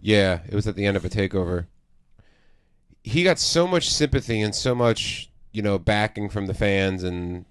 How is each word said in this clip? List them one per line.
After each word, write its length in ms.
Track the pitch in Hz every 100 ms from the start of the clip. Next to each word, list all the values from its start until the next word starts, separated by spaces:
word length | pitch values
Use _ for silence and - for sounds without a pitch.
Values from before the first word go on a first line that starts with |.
Yeah, 400 | 107 104 95 85 82
it 60 | 104
was 100 | 107
at 80 |
the 120 | 98 101
end 100 | 98
of 80 |
a 40 | 92
takeover. 580 | 104 98 98 90 90 85 _ _ _ _ - - _ _ _ _ _ _ _
He 200 | - 143
got 140 | 180 165
so 280 | - 165 180
much 220 | 175 -
sympathy 540 | - 147 139 - 113
and 120 | 107
so 200 | - 131
much, 560 | 123 120 110 - - - - -
you 100 | 110
know, 160 | 104 98
backing 500 | 82 104 107 - 104
from 180 | 107 95
the 60 |
fans 480 | - 104 98 95 92
and, 440 | 90 90 90 90 87